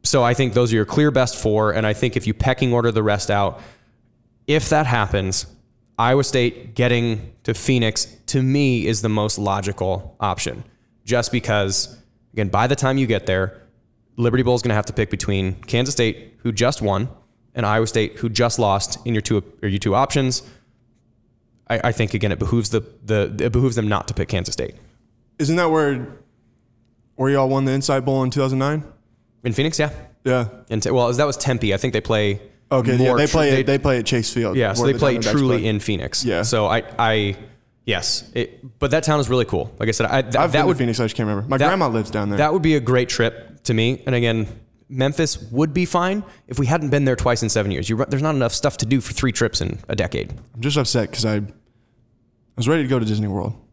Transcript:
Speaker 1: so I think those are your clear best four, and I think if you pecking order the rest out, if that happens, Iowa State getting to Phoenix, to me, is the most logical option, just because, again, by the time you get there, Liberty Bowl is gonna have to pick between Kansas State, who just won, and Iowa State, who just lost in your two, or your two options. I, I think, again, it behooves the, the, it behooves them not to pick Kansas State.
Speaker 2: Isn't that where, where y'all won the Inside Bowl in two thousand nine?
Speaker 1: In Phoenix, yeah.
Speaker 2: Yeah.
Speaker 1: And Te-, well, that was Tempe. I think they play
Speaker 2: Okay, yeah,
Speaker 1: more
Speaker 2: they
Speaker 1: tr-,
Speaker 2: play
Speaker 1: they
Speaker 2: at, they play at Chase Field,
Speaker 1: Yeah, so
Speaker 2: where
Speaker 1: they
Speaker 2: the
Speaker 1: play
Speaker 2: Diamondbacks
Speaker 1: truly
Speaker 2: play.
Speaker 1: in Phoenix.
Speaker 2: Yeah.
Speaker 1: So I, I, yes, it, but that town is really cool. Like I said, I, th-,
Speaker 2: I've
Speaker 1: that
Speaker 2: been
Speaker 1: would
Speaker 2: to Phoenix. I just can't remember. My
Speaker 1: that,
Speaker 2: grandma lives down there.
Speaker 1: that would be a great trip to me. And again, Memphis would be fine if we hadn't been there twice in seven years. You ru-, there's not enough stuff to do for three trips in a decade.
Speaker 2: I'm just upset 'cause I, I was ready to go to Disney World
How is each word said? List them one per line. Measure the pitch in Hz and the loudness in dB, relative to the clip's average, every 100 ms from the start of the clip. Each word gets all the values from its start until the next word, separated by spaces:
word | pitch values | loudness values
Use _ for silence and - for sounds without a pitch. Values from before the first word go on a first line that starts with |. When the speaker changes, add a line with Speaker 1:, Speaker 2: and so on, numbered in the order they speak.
Speaker 1:
so | - 139 | 2 2
I | 120 | 4
think | 120 131 | 2 2
those | 113 120 | 2 2
are | 113 | 2
your | |
clear | 104 - 151 | 2 4 4
best | 131 120 - | 4 0 0
four, | 110 107 107 | 0 2 2
and | 110 107 | 2 0
I | |
think | 107 127 107 | 0 -2 -2
if | 107 | -4
you | |
pecking | 107 135 127 131 | -2 0 2 2
order | 120 117 | 2 2
the | 110 | 2
rest | 107 101 - | 0 0 0
out, | 101 98 - - - _ _ _ _ _ _ - | 0 0 -4 -18 -20 _ _ _ _ _ _ -2
if | 151 - | -2 2
that | 151 143 | 0 2
happens, | 120 101 104 95 95 - - _ _ _ - | 0 0 0 -2 -4 -8 -18 _ _ _ 0
Iowa | 117 135 | 2 4
State | 135 131 120 - - | 2 2 0 -2 -10
getting | 107 123 120 117 110 - - | 0 2 2 0 -2 -8 -10
to | - | -6
Phoenix, | 113 - 131 113 - - - - | -4 0 2 2 -2 -8 -10 -4
to | 139 | 0
me, | 131 143 139 120 85 | 2 2 2 2 0
is | 110 | -2
the | 110 | 0
most | 107 104 - | 0 -2 -2
logical | 101 98 95 98 95 92 - _ | -2 -2 -4 -4 -4 -4 -8 _
option, | 104 - - 60 - _ _ _ - | -4 -2 -6 -8 -16 _ _ _ -2
just | 120 110 | -2 0
because, | 123 - 104 98 92 - - _ _ _ | -2 0 0 0 -2 -6 -12 _ _ _
again, | - 101 | -4 -2
by | 98 123 | 0 0
the | 139 | 0
time | 131 135 | 0 0
you | 123 | 0
get | 104 - | 0 0
there, | 92 95 - _ _ _ _ _ - | -2 -2 -6 _ _ _ _ _ -2
Liberty | 117 123 | 0 2
Bowl | 123 | 2
is | 123 | 2
gonna | 120 | 2
have | 107 - | 0 -2
to | |
pick | - 107 | -2 -2
between | 98 - 98 95 95 | -2 -2 0 -2 -4
Kansas | - 120 127 | -4 -2 0
State, | 139 113 - - _ | 0 0 -2 -14 _
who | 120 | -6
just | 107 120 139 | 0 0 0
won, | 107 98 127 - _ _ _ | -2 0 -2 -8 _ _ _
and | 120 | -4
Iowa | 107 110 113 | 0 0 2
State, | 117 107 - | 0 -2 -2
who | 120 | -4
just | 107 120 117 | 0 0 2
lost | 107 98 - - 120 | 2 2 -2 -6 -2
in | |
your | 110 | -2
two, | - 107 - - | 0 -2 -2 -8
or | 104 | -4
your | 95 | -2
two | 107 | 0
options. | 98 135 147 131 127 - - _ _ _ _ _ _ _ _ _ _ _ | 2 2 0 0 -4 -10 -20 _ _ _ _ _ _ _ _ _ _ _
I, | 117 | -2
I | 117 | 0
think, | - 110 | 0 -2
again, | 107 104 | 0 -2
it | 87 | -2
behooves | 95 117 104 | 0 0 0
the, | 113 - - | -2 -4 -18
the, | 107 107 101 107 | -2 0 0 -2
it | 80 | 0
behooves | 120 131 117 | 2 2 0
them | 107 | 0
not | 101 - | -2 -2
to | |
pick | - 85 | -6 -2
Kansas | 95 - | -2 -4
State. | - - - - _ _ _ _ - | -6 -8 -10 -20 _ _ _ _ -4
Speaker 2:
Isn't | 147 170 | 0 2
that | 175 | 2
where, | 160 147 131 123 - _ _ _ _ _ _ _ _ _ - | 2 2 -2 -6 -14 _ _ _ _ _ _ _ _ _ -2
where | 131 | 0
y'all | 139 131 | 2 2
won | 135 | 2
the | 135 | 2
Inside | 135 135 135 | 0 0 0
Bowl | 127 135 | 2 0
in | 127 | 0
two | 139 | 0
thousand | 135 131 | 0 0
nine? | 139 151 147 - _ _ _ _ | 0 -2 -6 -20 _ _ _ _
Speaker 1:
In | 123 | -4
Phoenix, | 110 147 - | -2 -2 0
yeah. | 151 - 113 _ | -4 -4 -16 _
Speaker 2:
Yeah. | 131 127 110 - - | 0 0 -2 -8 -6
Speaker 1:
And | 113 | -4
Te-, | - | 0
well, | 127 120 | 0 2
that | 123 147 | 0 -2
was | 131 | -2
Tempe. | - 123 107 | -2 0 0
I | 98 | 0
think | 131 | 0
they | 104 | -2
play | - 110 104 101 - _ _ | 0 0 0 -2 -8 _ _
Speaker 2:
Okay, | 135 120 123 | 0 2 4
yeah, | |
Speaker 1:
more | 127 120 | 4 4
Speaker 2:
they | 147 | 4
Speaker 1:
tr-, | |
Speaker 2:
play | 160 147 | 4 4
Speaker 1:
they | 135 | 4
Speaker 2:
at, | 139 | 2
they | 135 | 2
play | 143 127 | 2 0
at | 104 | 0
Chase | 123 107 | -2 0
Field, | 123 113 127 | -2 0 0
Speaker 1:
Yeah, | 110 | 0
so | 104 | 2
Speaker 2:
where | 123 | 0
Speaker 1:
they | |
Speaker 2:
the | 135 | 2
Speaker 1:
play | 143 120 | 2 2
Speaker 2:
Diamondbacks | 110 | 0
Speaker 1:
truly | 143 131 120 | 2 2 2
Speaker 2:
play. | 107 | 0
Speaker 1:
in | 104 | -2
Phoenix. | - 98 67 - | -2 -4 -4 -4
Speaker 2:
Yeah. | 123 87 | -2 0
Speaker 1:
So | 113 117 104 | 0 0 2
I, | 113 - - | 0 -2 -2
I, | 113 110 101 95 - - _ _ - | 0 2 0 -4 -14 -20 _ _ -4
yes, | 95 - - - | -4 -2 -6 -6
it, | - 117 - 131 - | -6 -6 -10 -20 -6
but | 139 | 0
that | 151 | 0
town | 156 151 | 2 0
is | 123 | 2
really | 127 113 | 0 0
cool. | 85 - - | -2 -4 -4
Like | 110 | -4
I | |
said, | 107 117 | 0 0
I, | 135 | 0
th-, | 113 117 | 0 0
Speaker 2:
I've | 165 | 2
Speaker 1:
that | 147 | 2
Speaker 2:
been | 156 | 2
Speaker 1:
would | |
Speaker 2:
to | 151 | 2
Phoenix. | 123 113 | 0 0
I | |
just | 113 - | -2 0
can't | 107 | -2
remember. | 101 120 | -2 -2
My | 135 | 2
Speaker 1:
that, | 147 | 2
Speaker 2:
grandma | 190 147 | 2 2
lives | 113 98 | 0 -2
down | 107 104 | -2 -2
there. | 101 | 0
Speaker 1:
that | 151 | 2
would | 180 | 2
be | 160 | 4
a | 151 | 2
great | 123 127 123 | 4 2 2
trip | - 113 - - - | 0 0 -2 -20 -10
to | - | -2
me. | 113 113 131 - | 2 2 0 -2
And | |
again, | 123 120 113 104 - - _ _ | 0 2 0 -4 -8 -20 _ _
Memphis | 135 135 151 160 - 107 | -2 -2 0 -2 -2 -4
would | 120 156 | 0 0
be | 147 180 | 0 0
fine | 175 180 208 196 - - | 0 0 -2 -6 -20 -10
if | 127 | -4
we | 127 | 0
hadn't | 165 151 | 0 2
been | 143 135 | 2 2
there | 123 | 2
twice | 123 117 | 0 0
in | 110 | 0
seven | 107 98 | 0 0
years. | 82 98 | -2 -2
You | 113 | -2
ru-, | 135 | 0
there's | 131 | 0
not | 156 | 0
enough | 147 117 | 0 0
stuff | - 143 - | 0 -2 -2
to | 110 | 0
do | 135 | 0
for | - | 0
three | - 131 | -2 -2
trips | - 117 - | 0 -2 -2
in | - - - | -4 -6 -6
a | - | -4
decade. | 85 62 50 - - | -2 -4 -8 -12 -16
Speaker 2:
I'm | 113 | -6
just | 131 147 | -2 0
upset | 123 123 104 | 0 0 -2
'cause | - | -2
I, | 220 107 | -2 -2
I | 101 - _ _ _ _ _ _ _ _ _ - | -4 -14 _ _ _ _ _ _ _ _ _ -4
was | 120 | 0
ready | 160 | 2
to | 131 | 2
go | 127 | 0
to | 110 | 0
Disney | 104 104 | 0 -2
World | 98 107 107 _ | -2 -4 -8 _